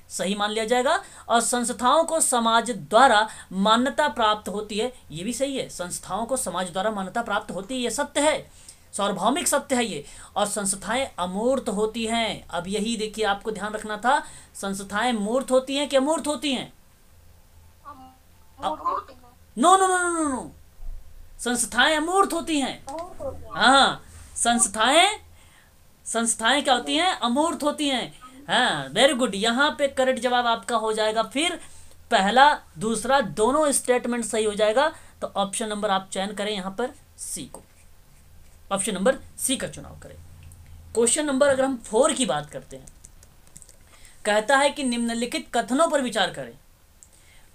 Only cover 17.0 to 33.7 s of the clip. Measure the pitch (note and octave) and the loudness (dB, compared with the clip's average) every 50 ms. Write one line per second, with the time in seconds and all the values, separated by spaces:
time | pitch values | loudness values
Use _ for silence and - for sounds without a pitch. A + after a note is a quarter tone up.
17 | _ _ - - - - - - - _ - - - - - _ - C#4+ D4 C4+ | _ _ -20 -20 -20 -20 -20 -20 -20 _ -20 -20 -20 -20 -20 _ -20 -20 -20 -20
18 | C4 C4 - _ _ _ - - - - - - C#4+ D4 D#4 - D4+ F4 F4+ - | -20 -20 -20 _ _ _ -20 -20 -20 -20 -14 -8 -6 -6 -6 -4 -4 -4 -4 -4
19 | - - - - - - - - - - - G#3 B3+ E4+ F#4+ F#4+ F#4+ F#4 F#4 F4+ | -6 -10 -16 -20 -20 -20 -20 -20 -20 -10 -2 2 4 6 6 6 6 4 2 2
20 | F4+ F4 E4+ E4 D#4 D4 C4 A#3 F3+ B3+ - - - - - - - - - - | 0 0 -2 -2 -2 -2 -4 -4 -8 -10 -14 -20 -20 -20 -16 -12 -10 -8 -8 -10
21 | - - - - - - - - - A#3+ A#3+ A#3 - - - A#3 C4+ D4+ D#4 D4+ | -10 -14 -18 -20 -20 -18 -14 -8 -4 -2 -2 -2 -2 -2 2 2 4 4 4 2
22 | D4+ E4+ F4+ G4 F#4+ - D#4 E4+ E4 E4+ D#4+ C#4+ C4 G3+ C3 - - - C#4 D#4+ | 0 2 2 2 2 2 0 -4 -4 -2 -2 0 -2 -2 -4 -8 -12 -12 -10 -10
23 | E4+ F4+ F4+ - D#4 C4+ - - - - - E3 G3+ A#3+ C#4 C#4 B3 G3 D3 - | -10 -12 -12 -12 -10 -10 -10 -10 -12 -8 -2 4 6 6 8 8 6 4 2 -2
24 | - - - - - - - - - A#3 A#3+ A#3 A#3 G#3 - A3 A3 B3 C#4+ E4 | -10 -18 -20 -20 -20 -12 -6 -2 0 2 2 2 2 0 0 2 2 4 6 6
25 | F4+ G4+ G#4+ G#4 - - - - - - - - - _ _ - - - - _ | 6 4 2 -2 -10 -18 -20 -20 -20 -20 -20 -20 -20 _ _ -20 -20 -20 -20 _
26 | - - - A3+ A#3 A3+ - - A3+ A3+ C4 D4 C#4 D4 B3+ B3 - C#4+ C#4+ D4+ | -10 -6 -4 -2 0 0 -2 0 2 2 2 2 4 2 2 2 0 0 0 0
27 | F4 F#4 D#4+ - - A#3+ A#3+ C#4+ D#4 E4+ D#4 A#3+ C#4 D4 D4 D4 D4+ C#4+ C4+ A#3+ | 2 0 0 0 -2 0 0 2 0 0 0 -2 -2 -2 -2 0 -2 -2 -2 -2
28 | F#3+ D3 - - - - - - - - F3+ A#3 B3+ A3 F3 D3 C3+ C3+ C#3 G3 | -4 -6 -10 -16 -20 -20 -20 -14 -6 -2 0 2 2 2 0 -2 -4 -4 2 4
29 | B3+ C#4+ D#4 A#3 B3+ A3 F#3+ G3 G#3 A3+ A#3 B3+ C#4+ D4+ D4+ - D4 C4+ - - | 4 4 4 4 0 0 0 0 0 0 2 2 2 2 2 0 0 0 2 2
30 | B3+ C4 C4 A#3 B3 B3 B3 B3 B3 A#3 A3+ A3+ - - A#3+ A3 A3 A3 G#3+ A3 | 2 2 2 0 0 0 2 2 2 2 0 -2 -2 -2 -2 -2 0 0 0 0
31 | G#3+ A3 G#3+ A3+ A3 - - C4+ D#4+ F4+ F4 - - - - - - - - - | 0 0 2 0 -2 -2 0 -2 0 0 -2 -4 -10 -14 -18 -18 -20 -20 -20 -16
32 | - - - G3+ F#3+ G3+ A3 B3+ C#4 D4 D4 - - - - D#3 F3+ A3 A3+ G3+ | -4 0 2 2 4 6 6 8 8 8 6 4 -4 -12 -10 -6 -4 -2 -2 -2
33 | - A#3 C4+ C#4+ B3 F3 C#3+ G#3 G#3+ A#3+ C4 D#4 D#4 C#4+ | 0 2 2 2 2 0 0 0 2 2 4 4 2 2